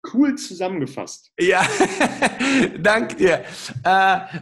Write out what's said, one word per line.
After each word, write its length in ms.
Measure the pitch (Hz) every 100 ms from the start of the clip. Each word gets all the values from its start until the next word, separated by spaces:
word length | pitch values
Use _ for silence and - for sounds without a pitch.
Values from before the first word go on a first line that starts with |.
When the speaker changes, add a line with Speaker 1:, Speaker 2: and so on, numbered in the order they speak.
| -
Speaker 1:
Cool 220 | 233 285
zusammengefasst. 960 | 247 - 180 185 185 127 - 90 - _ -
Speaker 2:
Ja, 240 | 175 185 - - 381 - 294 -
<laughs> 560 | 277 - 262 269 202 -
dank 400 | 190 220 226 -
dir. 260 | 185 156 - - - -
Äh, 340 | 175 190 190 185 - 165